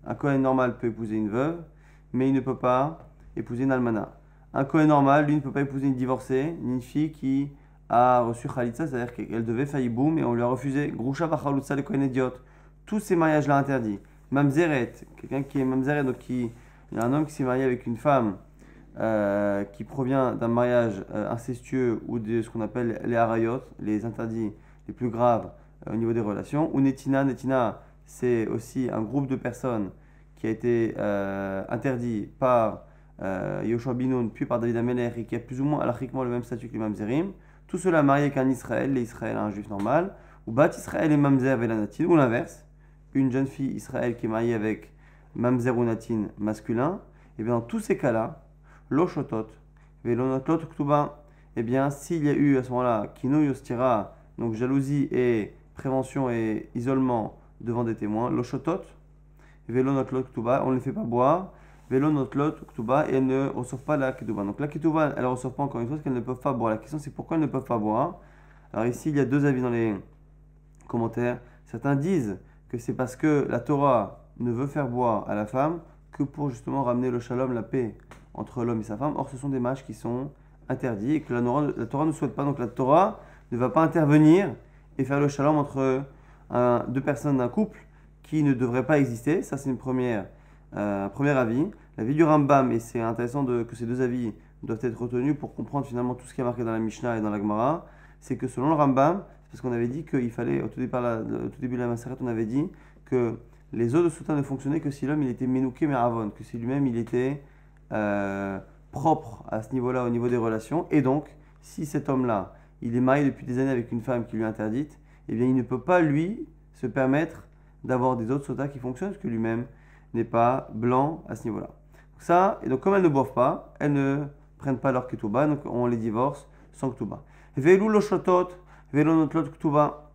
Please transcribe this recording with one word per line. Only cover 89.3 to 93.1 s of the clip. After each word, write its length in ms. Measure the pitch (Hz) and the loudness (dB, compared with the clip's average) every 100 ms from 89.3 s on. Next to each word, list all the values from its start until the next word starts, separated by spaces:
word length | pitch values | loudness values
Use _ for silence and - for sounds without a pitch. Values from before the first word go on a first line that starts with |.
| 170 | 0
Ça, 160 | - 139 | 0 -6
c'est 100 | 139 | -4
une 100 | 123 | -4
première, 480 | 131 127 127 110 95 - - - - 98 | -2 -2 0 -2 -4 -14 -20 -20 -14 -6
euh, 300 | 104 101 98 | -2 -2 -4
un 20 | |
premier 200 | - 143 | 0 2
avis. 360 | 139 113 120 180 - - - | 4 2 2 -2 -4 -16 -6
L'avis 160 | 110 | -2
du 100 | 151 | 4
Rambam, 480 | 165 151 139 139 127 | 6 6 6 6 6
et 60 | 117 | 0
c'est 240 | 117 120 | -2 -2
intéressant 400 | 113 | -2